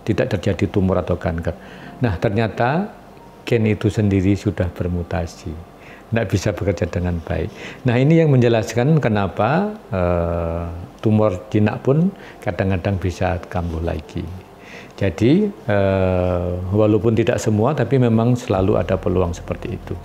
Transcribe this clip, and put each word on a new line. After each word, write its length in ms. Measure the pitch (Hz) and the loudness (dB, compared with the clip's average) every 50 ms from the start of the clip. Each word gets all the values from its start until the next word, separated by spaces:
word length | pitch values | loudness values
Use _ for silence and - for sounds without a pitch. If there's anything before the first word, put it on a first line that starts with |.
| - | -2
Tidak 220 | - 104 - 123 | -2 0 0 0
terjadi 380 | - - 90 - 107 92 - 101 | -2 -2 -2 0 -2 0 0 -2
tumor 320 | 85 - 104 92 92 92 90 | 0 0 0 2 2 0 0
atau 220 | 87 - 90 - | 0 -2 -4 -2
kanker. 340 | - 90 82 85 87 85 82 - - - - - - - - - | -2 -4 -4 -2 -4 -6 -8 -8 -14 -20 -20 -18 -18 -18 -6 -2
Nah, 140 | - 120 92 | -2 -2 0
ternyata 720 | 85 - - 101 110 113 104 - - 117 123 143 175 208 208 - - - - - - - - - - - | 0 -2 0 0 0 0 -2 0 0 0 0 2 0 -2 -4 -10 -18 -20 -20 -20 -20 -20 -20 -20 -16 -4
gen 240 | - 127 113 110 107 | 0 0 2 2 2
itu 240 | 104 101 - 104 | 0 2 0 0
sendiri 420 | - - 107 101 98 98 90 98 101 | 0 2 2 2 2 4 4 4 2
sudah 320 | 95 - 107 90 - 90 87 | 2 0 -4 -2 -2 -4 -4
bermutasi. 800 | - - 87 87 90 87 85 - 87 87 85 82 - - - 80 78 82 87 - - - - - - - - - | -4 -4 -4 -2 -2 -4 -4 -4 -4 -4 -4 -6 -10 -14 -12 -12 -12 -12 -14 -18 -20 -20 -20 -20 -20 -20 -8 -4
Tidak 180 | 117 117 110 | -2 -2 -2
bisa 240 | 95 - - - 110 90 | -2 -4 -2 -2 -2 -2
bekerja 320 | - 90 95 92 - - 85 | -2 -2 -2 0 -2 -2 -4
dengan 320 | - 92 87 90 85 85 | -2 -2 -2 -2 -2 -4
baik. 320 | 82 - 87 80 85 - - - - - - - - | -4 -4 -4 -4 -4 -6 -8 -14 -16 -16 -16 -4 -2
Nah, 80 | 127 117 123 | 0 2 4
ini 180 | 131 147 165 165 | 4 6 6 6
yang 140 | 165 151 | 6 6
menjelaskan 680 | 139 127 117 120 113 113 104 - - 120 123 147 165 151 | 6 6 6 4 4 2 0 0 -2 0 2 4 2 2
kenapa, 720 | 131 120 107 104 98 87 - - 101 117 147 175 202 214 214 220 - - | 4 2 2 2 0 -2 0 0 0 2 2 0 -2 -2 -6 -10 -10 -6
eh, 760 | - 92 90 87 87 87 85 85 85 85 85 82 82 85 85 85 82 87 92 - - - | -2 0 0 2 2 0 0 0 -2 -2 -2 -4 -4 -4 -6 -8 -8 -12 -14 -16 -16 -2
tumor 480 | - 110 107 107 107 107 95 92 - - | 0 2 4 4 4 2 0 -2 -8 -2
jinak 320 | - 107 107 107 - 123 - | 0 2 2 2 0 0 0
pun 260 | 127 139 156 175 196 - - - - - - | 2 2 4 2 0 -2 -6 -18 -20 -20 -8
kadang-kadang 560 | - 104 87 - 98 95 98 92 - 101 98 | -6 -6 -2 -2 0 0 0 0 0 -2 -2
bisa 400 | 92 - 92 87 - 95 90 87 87 - - | 0 -2 -4 -2 0 -2 -2 -2 -2 -6 -6
kambuh 320 | - 90 85 85 82 82 82 | -4 -4 -4 -2 -4 -4 -4
lagi. 400 | 85 82 80 - - - 85 - - 92 92 - - - - - - - - - - - | -4 -4 -6 -8 -8 -8 -8 -8 -8 -12 -14 -16 -18 -20 -20 -20 -18 -18 -18 -18 -18 -6
Jadi, 560 | - 101 95 - - 110 120 156 190 214 202 | -2 -2 -2 0 2 4 4 4 4 2 0
eh, 1000 | 202 - - - 104 101 98 98 98 95 95 92 92 90 90 90 90 87 87 87 90 90 92 90 | -4 -6 -4 0 2 2 2 2 2 2 2 2 2 2 2 2 0 0 -2 -2 -4 -4 -4 0
walaupun 480 | 95 107 107 104 110 107 87 117 110 110 | 2 4 4 4 4 4 4 2 2 2
tidak 240 | 117 - - - | 2 2 0 0
semua, 320 | - 117 107 104 110 131 151 | 0 0 2 2 2 2 2
tapi 240 | 135 123 101 135 131 | 0 0 2 2 2
memang 400 | 127 117 113 110 117 123 123 123 | 4 4 4 4 4 2 2 0
selalu 400 | - - 104 95 95 95 110 110 | 0 -2 0 2 2 2 2 0
ada 160 | 95 90 95 | 0 0 -2
peluang 400 | 90 - 92 92 90 92 85 85 | -2 0 0 0 2 0 0 -2
seperti 400 | - - - - - - - 92 | -8 -8 -10 -10 -8 -6 -8 -10
itu. 240 | 92 - - 92 90 | -10 -8 -10 -12 -12